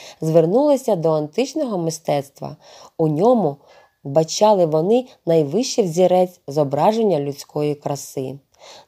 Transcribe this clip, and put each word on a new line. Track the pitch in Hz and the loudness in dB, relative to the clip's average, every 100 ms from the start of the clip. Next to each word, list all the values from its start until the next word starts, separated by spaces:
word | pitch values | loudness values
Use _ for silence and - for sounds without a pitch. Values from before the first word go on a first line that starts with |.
| - - | -20 -8
звернулися | 160 160 160 220 294 269 254 190 | 0 2 4 2 2 0 0 -2
до | 160 | 0
античного | 156 151 - 269 320 269 196 | -2 -2 -4 -6 -4 -6 -4
мистецтва. | 165 160 - 147 139 - 139 147 _ - - - | -6 -6 -4 -4 -6 -14 -16 -16 _ -20 -20 -4
У | 160 | -2
ньому | 151 214 247 165 139 _ _ _ _ | 2 2 2 0 -4 _ _ _ _
вбачали | 143 143 160 - 208 202 170 | -2 -2 -2 2 4 4 4
вони | 156 175 240 254 _ - | 2 2 0 0 _ 0
найвищий | 165 147 170 262 - | 2 2 -2 -2 -2
взірець | 190 160 180 185 180 - - | -2 2 4 4 0 -4 -6
зображення | 143 139 143 175 220 214 160 | -2 0 2 0 2 0 0
людської | 143 139 - 151 147 | -2 -8 -10 -6 -4
краси. | 147 147 139 - - 131 139 _ _ - - | -4 -6 -8 -8 -10 -10 -10 _ _ -20 -20